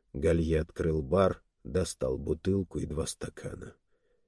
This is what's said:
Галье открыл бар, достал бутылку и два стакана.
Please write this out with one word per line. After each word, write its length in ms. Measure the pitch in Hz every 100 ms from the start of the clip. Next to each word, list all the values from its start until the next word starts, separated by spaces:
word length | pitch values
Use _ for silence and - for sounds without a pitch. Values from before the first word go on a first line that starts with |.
| _
Галье 480 | 67 80 82 82 80
открыл 420 | 80 - 82 78
бар, 400 | 65 90 95 87 _ _
достал 540 | 58 92 87 - 64 65
бутылку 640 | 69 - - 98 90 -
и 80 | -
два 180 | 76 67
стакана. 720 | - - - - - - - _ _ _ _